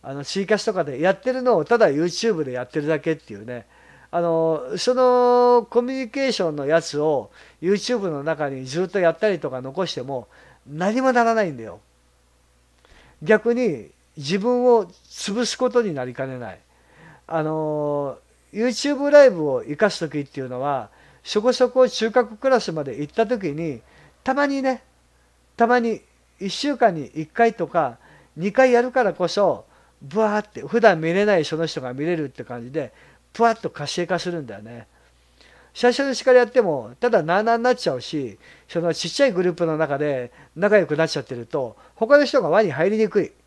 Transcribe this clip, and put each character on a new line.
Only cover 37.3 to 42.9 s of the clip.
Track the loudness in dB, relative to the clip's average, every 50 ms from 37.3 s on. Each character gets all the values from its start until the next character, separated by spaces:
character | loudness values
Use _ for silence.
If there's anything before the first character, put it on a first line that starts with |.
| 0
あ | 2 2
な | 2 0
あ |
に | 2 2
な | 0 0
っ |
ち | 2 0 -4
ゃ | -4
う | -4
し、 | -8 -6 -6 -6 -6 -6 -10 _ _ -20 -20 _ _
そ | _ -6 -2
の | -2 -2 -2
ち | -2 -6 -6
っ |
ち | 0 2 2
ゃ |
い | 2 2
グ | 0 0
ル | -2 0
ー |
プ | -2 -2
の | -2 0
中 | -2 -2 -2 -2
で | -4 -2 -2 -2 -4 -6 -10 _ -20 -20 _ _
仲 | -2 0 4 4
良 | 4 4
く | 2 0
な | 0 0
っ |
ち | 0 -2 -6
ゃ |
っ | -6
て | -8 -10
る | -12 -10
と、 | _ -4 -4 -4 -6 -8 _ -20 -20 _
他 | -6 2 4 6
の | 6 6
人 | 4 2 0
が | 2 4
輪 | 2 4 2
に | 2
入 | 0 0 0 0